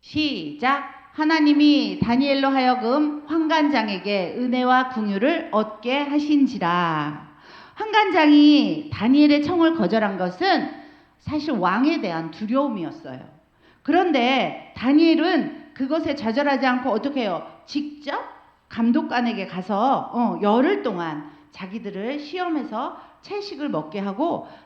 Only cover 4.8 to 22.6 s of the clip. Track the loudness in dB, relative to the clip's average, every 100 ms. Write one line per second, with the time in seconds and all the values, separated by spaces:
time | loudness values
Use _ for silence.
4.8 | 2 -4 -4 0 0 0 -2 -2 -2 -6
5.8 | -4 -4 0 -2 2 2 2 0 -2 0
6.8 | 0 -2 -4 -8 -16 -20 -20 -20 -20 -12
7.8 | -2 2 2 4 6 8 8 6 4 -2
8.8 | -8 -4 2 4 6 4 2 2 2 2
9.8 | 0 2 0 -2 -6 -2 0 0 -2 -10
10.8 | -20 -20 _ _ -8 -6 -4 -2 0 2
11.8 | 0 0 -4 -6 -8 -10 -4 -2 -2 -4
12.8 | -8 -12 -16 -18 -18 -20 _ _ _ _
13.8 | 0 2 2 2 2 0 -2 -6 -16 -6
14.8 | 2 4 6 4 2 0 -2 -8 -20 -8
15.8 | -4 -2 -2 -4 -2 0 0 2 0 0
16.8 | -2 -2 -2 -4 -4 -4 -8 -20 -10 -8
17.8 | -8 -10 -10 -8 -10 -18 _ _ _ -2
18.8 | 2 2 2 -2 -2 -4 -6 -8 -4 0
19.8 | 2 0 -2 -2 -2 0 2 4 4 0
20.8 | -2 -4 -6 -8 -12 -20 _ -16 -14 -12
21.8 | -10 -8 -8 -8 -10 -8 -4 -4